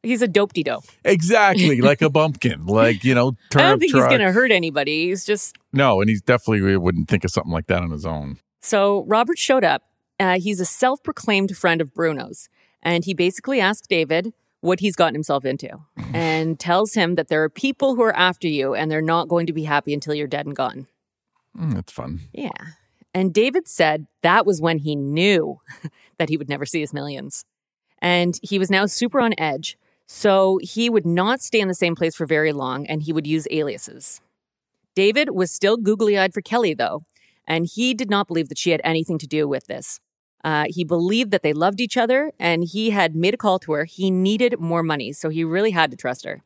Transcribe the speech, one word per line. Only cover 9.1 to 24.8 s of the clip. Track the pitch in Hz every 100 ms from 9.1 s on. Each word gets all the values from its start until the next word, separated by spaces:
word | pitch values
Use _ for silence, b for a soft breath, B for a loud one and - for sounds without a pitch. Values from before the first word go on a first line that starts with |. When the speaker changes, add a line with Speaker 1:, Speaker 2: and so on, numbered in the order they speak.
| 214 240 339
Speaker 1:
showed | - 262
up. | 180 135 _ _ _ _
Uh, | 190 185
he's | 185 190
a | 180
self-proclaimed | - 254 277 - - - 196 196 190
friend | 180 165
of | 147
Bruno's. | - 165 143 - - - _ _ _
And | 170 170
he | 170
basically | 185 180 - - 269
asked | 190 214 -
David | 175 147 165 196 - _ _
what | 170 185
he's | 202 180
gotten | 170
himself | 139 156 143
into | 135 135 127 - - -
Speaker 2:
<laughs> | -
Speaker 1:
and | 165 165 160 160 156
tells | 170 175 214
him | 226 170 175
that | 151
there | 156
are | 156
people | - 269 262 277 240
who |
are | 226 -
after | 180 175 165
you | 147 135
and | 113 156
they're | 156
not | 160 165 170
going | 170 170
to |
be | 156
happy | 151 147 147
until | 147 151
you're | 147 147
dead | 143 147
and | 139
gone. | 131 - 139 _ _ _ _ _ _ -
Speaker 2:
Mm, | 160
that's | 95 90
fun. | - 64 82 -
Speaker 1:
Yeah. | - 277 - 165 - _ _ _
And | 185 190
David | 175 247 311 339
said | - 156 156 147 _
that | 170 202 208
was | 170
when | 165
he | 160